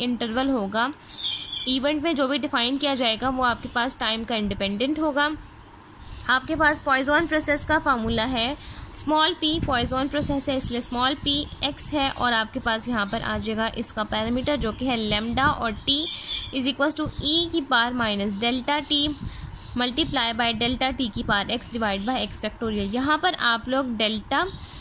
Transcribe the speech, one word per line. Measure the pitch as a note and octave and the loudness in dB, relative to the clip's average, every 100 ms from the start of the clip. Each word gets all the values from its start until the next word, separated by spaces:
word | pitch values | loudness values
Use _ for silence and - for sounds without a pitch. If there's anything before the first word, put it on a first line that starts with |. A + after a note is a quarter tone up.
| B3 | -2
interval | A#3 A#3 A#3 C4+ | 0 0 0 2
होगा, | B3+ G3 G#3+ B3+ - - - - - - - B3+ | 2 0 0 -2 -4 -10 -4 -4 -4 -6 -4 0
event | C4 C#4 D4+ | 2 2 0
में | E4 | 0
जो | D4 C4 | 2 2
भी | C#4+ | 0
define | C#4 C4 A#3+ C#4 | 0 2 2 2
किया | C#4+ | 0
जाएगा, | C4 A#3+ G#3+ B3+ | 2 2 2 0
वो | B3+ | 2
आपके | B3 A3+ B3 | 2 0 -2
पास | B3 B3+ - | -2 -2 -2
time | A3+ A3+ | -2 -2
का | A3+ A3+ | -2 -2
independent | G#3 G3 G3 G3+ C4+ D4+ | -2 -2 -2 0 0 0
होगा। | D#4 C#4 D4 D#4 - - - - - - - - - | 0 2 0 -2 -10 -20 -20 -20 -20 -18 -16 -6 0
आपके | B3+ B3+ D#4 | 2 2 4
पास | D4+ D4+ | 4 4
poison | C#4+ C4 C#4 D4+ E4+ | 2 2 4 4 4
process | D#4 D4+ D4 | 2 2 2
का | - D#4 | 2 2
formula | D4+ B3 A3+ A3+ | 4 2 2 0
है | A#3+ B3 A#3+ D4 - - - - | 2 2 0 -2 -10 -12 -10 -6
Small | - D#4 D#4+ | 2 4 4
p, | F4 D#4 D#4+ | 4 0 0
poison | D4 B3+ A#3+ B3+ C#4 | 0 0 0 0 0
process | D4 C#4+ C#4 C#4 | 0 0 0 0
है | C4 | 0
इसलिए | - A#3+ | 0 -2
small | - A#3+ B3+ | -2 0 0
p | D4 C#4+ C#4+ C#4+ - | 0 0 0 -2 -4
x | C#4 C#4+ - | -4 -2 0
है, | D4 C4+ | 0 0
और | - A#3+ | 0 2
आपके | A3+ A3 B3+ | 2 0 -4
पास | A#3 A3+ A3+ | -2 -2 0
यहाँ | A#3 G3 | -2 0
पर | A3+ | -2
आ | - G#3+ | -2 -4
जाएगा | G#3 A3 A3+ | -2 -2 -2
इसका | - A#3 A3 | -2 -4 -4
parameter | G#3+ G#3+ A3 B3 B3+ D4 | -2 -2 0 0 0 0
जो | A3+ | 0
कि | G#3 B3+ | -2 0
है | A#3 G#3+ | 0 0
lambda, | G#3 A3+ A#3+ C#4+ | 0 0 2 2
और | - A#3 | 2 -2
t | G#3 C4+ C#4 D#4+ - - - - | -2 2 2 0 -6 -6 -6 -4
is | C4+ B3 | -2 0
equals | A#3 D4 D4+ | 2 2 2
to | D4+ | -2
e | - C#4+ E4 E4+ | -2 2 2 2
की | E4 | 0
पावर | C4+ B3 A#3+ | 2 2 2
minus | B3 A3+ G3+ G#3 | 2 0 0 -2
delta | G3 A#3 B3+ A#3+ D4 | 0 0 0 0 -2
t | C#4+ D4 D4 C#4+ - - - - - B3 | 2 2 2 -2 -8 -10 -12 -12 -6 -2
multiply | B3 B3+ D#4+ C4+ A#3 | 0 0 0 0 0
by | A#3 A#3 A3 | 2 0 2
delta | A#3+ B3+ C4 C4 | 0 0 0 0
t | A#3+ | -2
की | A3+ | -2
power | A#3 G3+ G3 A#3 | 0 2 2 -4
x | |
divide | - A#3+ G#3+ G3 G#3 | -4 -2 0 0 0
by | C4 G#3 | -2 -2
x | |
factorial। | - G#3+ - A3+ G#3 G3 | -4 -6 -4 -4 -2 -2
यहाँ | A#3+ C#4 D4+ | 0 2 2
पर | F4+ | 2
आप | F4+ A#3+ A#3 A#3+ | 2 2 0 0
लोग | C4 C4 A3 | -2 0 0
delta, | G#3+ A3 - C#4 F#4 - - - | 0 -2 -2 0 0 -4 -12 -12